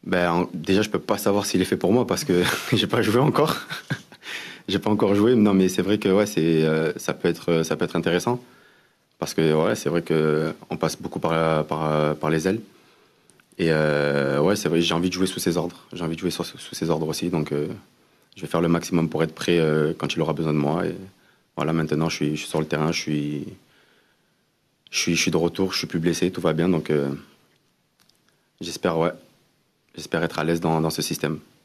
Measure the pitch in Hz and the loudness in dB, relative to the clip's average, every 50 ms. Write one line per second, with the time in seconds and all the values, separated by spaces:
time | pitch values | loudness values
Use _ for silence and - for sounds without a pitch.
0 | - - 98 90 87 87 85 87 87 - - 80 78 - 95 98 107 104 - - | -4 0 0 2 2 2 2 2 0 0 -2 -8 -2 2 2 2 2 2 -2 -4
1 | - - 107 101 - 107 98 104 98 - - 95 92 92 - 90 - 90 101 127 | -2 0 -2 0 2 2 2 2 0 0 2 0 2 2 0 0 2 4 4 4
2 | 120 - 98 - - - 87 87 87 110 - - - - - 107 - 156 - 123 | 4 2 0 -2 0 2 2 4 4 2 0 -2 -2 0 0 0 0 2 0 0
3 | 110 107 104 120 135 156 - - 147 156 151 - - - - - - - 151 - | 0 2 4 4 4 4 4 2 2 2 0 -4 -6 -10 -14 -14 -8 -8 -10 -10
4 | - _ - - - - - - - - - - - - 92 101 - 107 107 104 | -10 _ -20 -20 -16 -14 -14 -12 -14 -14 -18 -16 -8 -4 -4 -2 0 0 2 2
5 | 110 101 101 104 104 117 127 117 104 104 101 95 95 92 92 - 92 92 104 104 | 4 2 4 4 6 6 6 6 6 6 6 6 4 4 2 0 0 2 0 2
6 | - 98 95 101 107 104 - - 80 82 82 80 80 78 78 80 80 80 73 - | 4 4 4 4 4 2 2 0 2 4 4 4 4 4 2 2 0 0 -2 -4
7 | - - 69 - - 87 85 - - - 85 80 80 - 78 76 87 80 - 90 | -4 -6 -6 0 0 0 0 0 0 0 0 2 2 0 -2 -2 -2 -2 -2 -2
8 | 80 82 85 87 87 117 123 120 - - - _ _ _ _ _ _ _ _ _ | 0 2 0 0 0 0 -4 -4 -6 -16 -20 _ _ _ _ _ _ _ _ _
9 | _ _ _ _ 78 78 - - 80 78 76 78 80 95 120 - - 71 78 85 | _ _ _ _ -8 -6 -2 0 2 4 4 4 2 2 0 -2 -2 -2 -2 -2
10 | 85 - 85 80 78 78 76 78 78 78 - - - _ - - - 80 - - | 0 0 0 2 2 2 2 2 0 -2 -4 -8 -10 _ -6 -2 -2 -2 -4 -4
11 | - - - - - 82 82 80 82 80 80 76 76 - 78 78 80 78 76 76 | -10 -8 -8 -4 -2 0 0 2 2 2 2 0 0 -2 -4 -4 -2 0 0 2
12 | 76 76 76 76 - 78 80 80 78 92 101 113 - - _ _ _ _ _ _ | 2 0 0 -2 -2 0 0 0 0 0 -2 -2 -6 -12 _ _ _ _ _ _
13 | _ _ _ _ _ _ _ _ _ _ _ - 92 82 80 78 78 76 73 73 | _ _ _ _ _ _ _ _ _ _ _ -2 0 2 2 2 2 2 2 2
14 | 73 73 71 71 69 67 69 71 73 90 104 104 - 82 85 82 85 85 87 82 | 0 0 0 0 0 0 2 2 2 2 2 2 0 0 2 2 2 2 0 0
15 | 85 92 87 90 95 92 - - - 90 82 85 80 87 - - - _ - 85 | 0 -2 0 0 -2 -2 -2 -2 -2 -2 0 0 -2 -4 -8 -12 -20 _ -12 -8
16 | 87 80 82 80 - 90 - - 87 - - - - - - - - 80 82 78 | -6 -6 -6 -4 -4 -6 -4 -4 -8 -8 -8 -16 -18 -14 -10 -6 -2 -2 -2 -2
17 | 80 78 78 - - 87 87 80 78 76 76 71 73 82 - - - _ _ _ | -2 -4 -4 -4 -4 -2 -2 -2 -2 -2 -2 -4 -4 -4 -6 -12 -14 _ _ _
18 | _ _ _ _ _ _ _ - 92 - - 82 87 82 85 85 82 - - 85 | _ _ _ _ _ _ _ -14 -14 -4 0 0 2 4 2 2 0 0 0 0
19 | 82 82 - 78 82 82 - - - - 87 85 80 78 76 78 76 76 82 - | 0 0 0 -2 -2 -2 -2 -6 -2 0 2 2 4 2 2 2 2 0 -2 -4
20 | - 76 - 85 80 76 80 76 82 78 76 76 73 71 78 85 92 85 85 92 | -4 -6 -2 -2 -2 -2 -2 -2 -2 0 0 0 2 0 0 -2 -2 -4 -6 -8
21 | 95 95 _ _ _ _ _ _ _ _ _ - - 76 80 82 80 78 80 76 | -12 -18 _ _ _ _ _ _ _ _ _ -4 -4 -2 0 0 0 0 0 0
22 | 80 82 - - 78 73 76 78 - - - 78 78 76 73 73 78 78 82 - | 0 -2 -2 -2 -2 -2 -2 -4 -8 -4 -4 -4 -2 -2 -2 -2 0 0 -2 -2
23 | - - 76 76 73 73 73 71 71 - - - _ _ _ _ _ _ _ _ | -4 -4 -4 -2 -2 -4 -6 -8 -8 -10 -14 -18 _ _ _ _ _ _ _ _
24 | _ _ _ _ _ _ _ _ _ _ _ _ _ _ _ _ _ - - - | _ _ _ _ _ _ _ _ _ _ _ _ _ _ _ _ _ -8 -6 -4
25 | - - 85 80 - - 82 85 82 85 - - 95 92 92 - - 82 - 85 | -2 0 0 0 0 0 0 2 0 0 0 0 -2 -2 -2 -6 -6 -4 -4 -2
26 | 80 87 85 - - 90 92 - 82 87 80 78 82 92 92 85 78 - 78 73 | 0 0 0 0 -2 -2 -2 0 -2 0 0 2 2 2 2 0 0 0 0 0
27 | 71 69 71 71 - - _ _ _ _ _ _ _ _ _ _ _ _ _ _ | 0 -2 -4 -6 -10 -18 _ _ _ _ _ _ _ _ _ _ _ _ _ _
28 | _ _ _ _ _ _ _ _ _ _ _ _ 92 85 82 - - - 82 80 | _ _ _ _ _ _ _ _ _ _ _ _ -12 -12 -12 -4 -4 -2 0 2
29 | 80 85 - - - _ _ _ _ _ _ _ _ _ _ _ _ _ _ - | 0 0 -2 -4 -16 _ _ _ _ _ _ _ _ _ _ _ _ _ _ -16
30 | 80 - - 82 85 82 - - 80 78 85 85 85 82 80 80 80 82 80 - | -10 -4 -2 -2 -2 -2 -2 -2 0 0 0 0 0 0 0 2 0 0 -2 -4
31 | 82 - 82 73 - 73 78 - - _ _ _ _ | -4 -4 -4 -4 -4 -4 -4 -6 -10 _ _ _ _